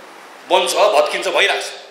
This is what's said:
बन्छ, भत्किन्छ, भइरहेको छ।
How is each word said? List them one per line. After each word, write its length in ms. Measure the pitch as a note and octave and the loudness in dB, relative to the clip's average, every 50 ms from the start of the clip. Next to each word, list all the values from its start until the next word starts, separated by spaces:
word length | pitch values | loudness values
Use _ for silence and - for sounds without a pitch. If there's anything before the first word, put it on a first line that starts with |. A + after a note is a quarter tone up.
| - - - - - - - - - - | -20 -20 -20 -20 -20 -20 -20 -14 -4 0
बन्छ, 260 | E3+ F3 F3 - - | 0 0 0 0 0
भत्किन्छ, 520 | E3 G3+ G3+ - D3+ D3+ - - F#3+ - | 2 2 2 4 2 0 0 -2 -6 -4
भइरहेको 340 | F#3 D3 D#3 G3 G3 - - | -2 0 0 0 0 0 -2
छ। 40 | - - - - - - | -6 -10 -12 -16 -18 -20